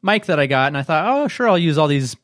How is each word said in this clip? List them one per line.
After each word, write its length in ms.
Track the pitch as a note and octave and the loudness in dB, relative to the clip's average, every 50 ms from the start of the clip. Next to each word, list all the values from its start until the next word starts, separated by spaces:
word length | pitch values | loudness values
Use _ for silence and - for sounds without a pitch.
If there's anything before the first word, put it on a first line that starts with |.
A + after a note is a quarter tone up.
mic 240 | - - G#3 G#3+ G#3 | 0 0 0 0 0
that 140 | - F3 D3 | 0 0 0
I 80 | C#3+ | 2
got, 220 | C3 C#3 C3 C3 C#3+ | 2 2 2 2 0
and 80 | C#3+ | 0
I 40 | C#3 | -4
thought, 240 | C3+ - E3 D#3 E3+ | -4 -2 -2 -2 0
"Oh, 220 | A3 C4 C#4+ D4 | 0 0 0 -2
sure, 200 | A#3 - - B3 | -4 -4 -2 0
I'll 100 | A#3 F#3+ | 2 2
use 200 | F3 E3+ E3 D3 | 2 2 0 2
all 100 | D3 D#3 | 2 2
these 300 | D3 C#3+ C#3 C3+ A#2+ - - | 2 2 0 -2 -4 -8 -12